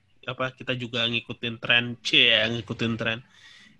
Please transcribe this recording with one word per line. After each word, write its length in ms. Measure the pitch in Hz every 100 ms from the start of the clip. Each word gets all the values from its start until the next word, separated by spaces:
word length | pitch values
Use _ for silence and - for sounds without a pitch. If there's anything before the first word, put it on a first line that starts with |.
| _ _
apa, 320 | - 123 127
kita 240 | - - 127
juga 240 | 120 120
ngikutin 560 | 117 117 - 120 117 113
tren, 400 | - 120 120 117
c 320 | - 156 123
ya, 160 | 110 110
ngikutin 480 | 117 107 120 117
tren. 240 | 113 113 113 - _ - - - _